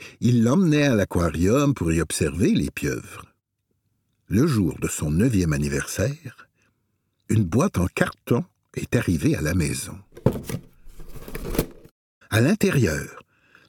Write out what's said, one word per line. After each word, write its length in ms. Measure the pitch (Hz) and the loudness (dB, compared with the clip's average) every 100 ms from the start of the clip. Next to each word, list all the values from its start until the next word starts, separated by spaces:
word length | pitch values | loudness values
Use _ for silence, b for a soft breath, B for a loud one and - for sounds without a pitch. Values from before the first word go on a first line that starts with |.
| B B | B B
il 200 | 120 123 | 2 4
l'emmenait 460 | 113 175 175 147 143 | 4 4 4 4 4
à 80 | 110 | 2
l'aquarium 800 | 92 92 85 78 92 135 147 - | 2 0 0 2 2 4 2 0
pour 180 | 85 | 0
y 80 | 82 | 0
observer 480 | 78 - 80 78 151 | 0 -2 -2 0 0
les 220 | 175 69 | 0 -2
pieuvres. 540 | - 67 60 - - - _ _ _ _ _ _ _ _ _ - | -4 -6 -6 -10 -18 -20 _ _ _ _ _ _ _ _ _ -2
Le 200 | 101 165 | 2 2
jour 320 | 113 80 64 | 2 0 -2
de 80 | 80 | -6
son 240 | - 78 | -4 -2
neuvième 420 | 78 127 101 82 | 2 2 2 2
anniversaire, 960 | 71 73 69 - - 110 147 123 - - _ _ _ _ _ _ _ - | 0 -2 -4 -4 -4 -4 -4 -14 -20 -20 _ _ _ _ _ _ _ -2
une 120 | 107 | 0
boîte 340 | 87 113 190 101 | 2 2 0 0
en 80 | 92 | -2
carton 580 | - 180 - - 120 180 _ _ | 0 -2 -4 -2 -2 -2 _ _
est 220 | - - 123 | -10 -4 -2
arrivée 400 | - 78 139 131 | 0 0 0 0
à 60 | |
la 120 | - | -2
maison. 420 | 92 73 65 - - - - - - - - - - - - - - - - - - - - - _ _ _ b | -2 -2 -4 -8 -14 -20 -4 -2 -2 -8 -12 -12 -20 -20 -16 -16 -14 -12 -10 -6 -6 -6 -10 -20 _ _ _ b
À 100 | 104 | 2
l'intérieur, 800 | 135 214 190 143 95 71 - - - b b b | 2 4 2 4 2 0 -6 -14 -20 b b b